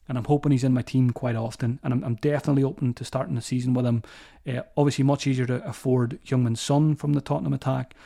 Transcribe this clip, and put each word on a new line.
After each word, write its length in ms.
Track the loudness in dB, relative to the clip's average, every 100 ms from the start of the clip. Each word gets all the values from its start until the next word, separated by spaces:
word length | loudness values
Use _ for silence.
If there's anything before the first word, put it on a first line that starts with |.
| -8
and 80 | -4
I'm 100 | 0
hoping 260 | 2 2
he's 120 | 2
in 120 | 4 2
my 80 |
team 260 | 2 2 2
quite 260 | 2 -2 -2
often. 440 | -4 -4 -4 -2
And 80 | -2
I'm, 120 | -2
I'm 120 | -2 -2
definitely 480 | 0 0 2 2
open 300 | 2 0 -4
to 100 | -4
starting 300 | -6 -6 -4
the 80 | -4
season 320 | -2 -2 0
with 140 | 2 2
him. 160 | 0 -4 -16 -20 -14 -8
Uh, 140 | -8 -4 0
obviously, 260 | 2 2
much 220 | 2 2 0
easier 220 | 0 0
to 200 | -2 -6
afford 520 | -6 0 2 0 -4
Heung-min 340 | -2 0 0 0
Son 380 | 0 2 4 2
from 180 | 0
the 80 | -2
Tottenham 320 | 0 -2 -2
attack 420 | -2 -2 -4 -4 -12